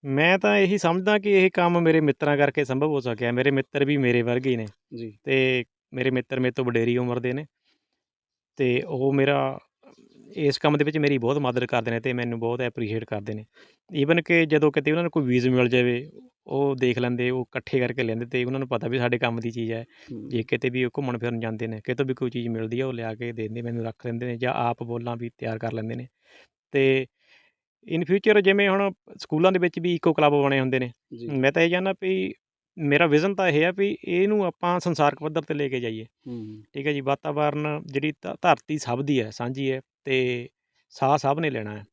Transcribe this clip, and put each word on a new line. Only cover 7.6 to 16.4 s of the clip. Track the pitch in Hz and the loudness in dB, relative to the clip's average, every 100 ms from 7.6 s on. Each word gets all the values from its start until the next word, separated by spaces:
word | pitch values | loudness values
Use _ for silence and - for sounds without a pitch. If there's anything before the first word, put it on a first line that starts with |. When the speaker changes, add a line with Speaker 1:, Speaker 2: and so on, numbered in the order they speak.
| _ _ _ _ _ _ _ _ _ _ | _ _ _ _ _ _ _ _ _ _
Speaker 1:
ਤੇ | 127 123 170 | 0 2 -2
ਉਹ | 147 135 | -2 0
ਮੇਰਾ, | 139 135 143 135 135 _ _ - - _ _ - - | 2 2 2 -2 -6 _ _ -20 -20 _ _ -16 -2
ਇਸ | 147 135 | 0 2
ਕੰਮ | 151 147 | 2 2
ਦੇ | |
ਵਿੱਚ | 147 156 | 0 0
ਮੇਰੀ | 143 139 | 0 0
ਬਹੁਤ | 117 143 | 0 0
ਮਦਦ | 135 123 123 | 0 -2 -2
ਕਰਦੇ | 123 113 | -2 -2
ਨੇ | 117 | -4
ਤੇ | 120 | -4
ਮੈਨੂੰ | 123 120 117 | -4 -4 -4
ਬਹੁਤ | 117 120 | -4 -4
ਐਪਰੀਸ਼ੀਏਟ | 123 120 113 110 113 | -4 -4 -6 -6 -6
ਕਰਦੇ | 104 104 | -8 -8
ਨੇ। | 107 107 _ - _ _ 170 | -10 -12 _ -20 _ _ -2
Even | 139 170 160 | 2 2 4
ਕਿ | 170 160 | 2 4
ਜਦੋਂ | 151 151 | 4 4
ਕਿਤੇ | 143 143 | 2 0
ਉਹਨਾਂ | 160 | 0
ਨੂੰ | 170 | 0
ਕੋਈ | 156 | 0
ਬੀਜ | 131 123 123 | 2 2 4
ਮਿਲ | 127 123 | 4 4
ਜਾਵੇ, | 123 123 120 151 - 254 _ | 4 2 0 -6 -18 -20 _